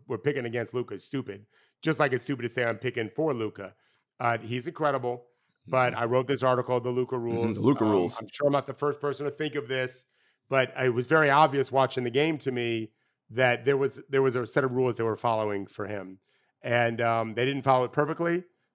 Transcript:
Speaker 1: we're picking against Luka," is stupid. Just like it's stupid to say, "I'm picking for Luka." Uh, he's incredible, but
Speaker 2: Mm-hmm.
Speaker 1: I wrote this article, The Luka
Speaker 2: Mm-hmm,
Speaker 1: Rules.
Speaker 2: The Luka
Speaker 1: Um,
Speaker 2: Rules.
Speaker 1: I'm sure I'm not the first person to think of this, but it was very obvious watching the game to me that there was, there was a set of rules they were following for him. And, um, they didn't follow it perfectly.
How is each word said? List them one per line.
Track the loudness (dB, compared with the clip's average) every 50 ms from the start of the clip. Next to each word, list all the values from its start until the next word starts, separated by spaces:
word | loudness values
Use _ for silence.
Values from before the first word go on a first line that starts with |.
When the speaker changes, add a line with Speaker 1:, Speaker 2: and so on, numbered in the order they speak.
| _
Speaker 1:
we're | -8 -8
picking | -4 -2 -2 -2 -2 -4
against | -4 -4 -4 -4 -4 -4
Luka," | -6 -6 -6 -10
is | -14 -10
stupid. | -8 -8 -6 -6 -8 -10 -14 -16 _ _ _ _ _ _ _
Just | -2 -2 0 2
like | 2 2
it's | 0 -2 -2
stupid | -4 -6 -4 -4
to | -4
say, | -2 -2 -2
"I'm | -2 -2
picking | -2 -4 -6 -4 -4 -4 -4 -4
for | -2 -2 -2 -2
Luka." | -2 -4 -6 -6 -10 -14 -14 -16 _ _ _ _ _ _ _ _ -4
Uh, | -2 -2 -2 -2
he's | -4 -6 -6 -6 -6
incredible, | -8 -6 -2 -2 0 0 0 -2 -4 -6 -6 -10 _ _ _ _ _ _ _ _
but | -2 0 2 2 2 0
Speaker 2:
Mm-hmm. | -2 0
Speaker 1:
I |
wrote | 2 2 2 2
this | 0 0 0 2
article, | 2 2 2 2 0 -2 -2
The | -2 -2
Luka | -2 -2 -2 -2 -4
Speaker 2:
Mm-hmm, | -6 -4
Speaker 1:
Rules. | -2 -2 -2 0 -2 0
Speaker 2:
The | 2 2
Luka | 2 4 4 4
Speaker 1:
Um, | 4
Speaker 2:
Rules. | 4 4 2 0 -2 -8
Speaker 1:
I'm | -12 -12
sure | -4 0 0
I'm | 2 2
not | 2 0
the | -4 -6
first | -4 -4 -4 -2 -2
person | -4 -4 -4 -4 -6
to | -8
think | -6 -6 -6 -6 -4
of | -6 -6 -4
this, | -4 -4 -4 -4 -6 -12 -20 _ _ _ _ _ _ _ _ 0
but | 2 2 2 2 0 0
it | 0 2 2
was | 2 2
very | 4 4 4 6 6
obvious | 6 6 6 6 4 2 -2 0
watching | 2 2 2 2 0 -2 -4
the | 0
game | 2 2 2 2 0 -2
to | -4 -4
me | -4 -2 -2 -2 -2 -4 -4 -8 _ _ _ _ _ _ _ -8
that | -2 2 2 2 2 2 2
there | 2 2
was, | 2 2 -2 -4 -6 -8 -2
there | 2 2
was | 4 4 2
a | 0 -2
set | -2 0 0 0
of | 2 2
rules | 0 0 0 0
they | 0 0
were | -2 -2
following | 0 0 0 0 0 0 -2 -2 -4 -6
for | -8 -10 -10 -8
him. | -8 -8 -8 -10 -12 -14 -18 _ _ _ _ _ _ _ _
And, | -4 0 2 2 2 2 0 0
um, | 0 2 2 0 0 -2 -2
they | -2 -2
didn't | -2 -2 0 2
follow | 2 2 4 2
it | 0 0
perfectly. | 0 0 0 -2 -2 -2 -2 -2 -2 -4 _ _ _ _ _ _